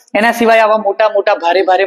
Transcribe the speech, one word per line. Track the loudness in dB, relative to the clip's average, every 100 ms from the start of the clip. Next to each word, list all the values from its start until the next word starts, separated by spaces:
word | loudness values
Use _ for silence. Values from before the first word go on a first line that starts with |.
| _ -4
એના | -2
સિવાય | 0 2 2
આવા | 2 0
મોટા | -2 -2 -2
મોટા | 0 -2 -2
ભારે | 0 0
ભારે | 0 0